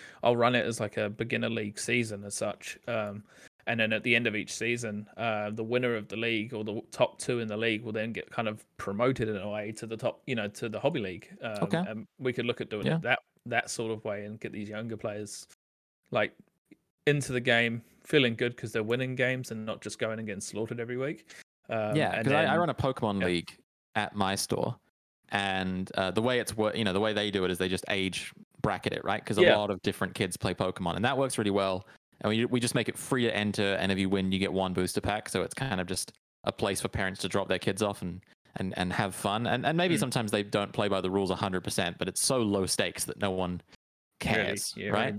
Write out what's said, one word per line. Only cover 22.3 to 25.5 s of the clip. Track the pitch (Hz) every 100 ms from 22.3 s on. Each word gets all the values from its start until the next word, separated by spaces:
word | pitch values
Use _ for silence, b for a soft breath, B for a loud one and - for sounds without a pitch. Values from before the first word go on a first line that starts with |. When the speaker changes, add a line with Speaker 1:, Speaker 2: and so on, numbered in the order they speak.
Speaker 2:
I, | 143
I | 160 160
Speaker 1:
then |
Speaker 2:
run | 175
a |
Pokemon | 135 135 127 110 98
Speaker 1:
Yeah. | 95
Speaker 2:
League | 87 - - _ _ _
at | - 104
my | 104 95
store, | 98 - - - 120 _ _ _ _ -
and, | 101 98